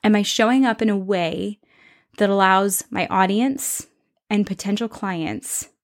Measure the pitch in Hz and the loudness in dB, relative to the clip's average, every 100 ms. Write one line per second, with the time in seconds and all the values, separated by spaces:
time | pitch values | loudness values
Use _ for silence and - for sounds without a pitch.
0 | 208 208 202 - 220 262 262 220 220 202 | 4 2 2 0 2 4 2 2 0 0
1 | 190 190 165 165 196 208 _ _ _ _ | -2 -2 -2 -4 -6 -10 _ _ _ _
2 | _ - 202 196 190 190 202 190 - 214 | _ 0 2 4 4 4 2 -2 -6 -6
3 | 175 190 190 202 262 269 - - - _ | -2 2 2 2 0 -2 -6 -8 -12 _
4 | _ _ _ 208 196 190 196 208 233 - | _ _ _ -2 0 -4 -4 -4 -4 -6
5 | 196 175 160 107 - - - _ | -8 -6 -6 -8 -10 -10 -10 _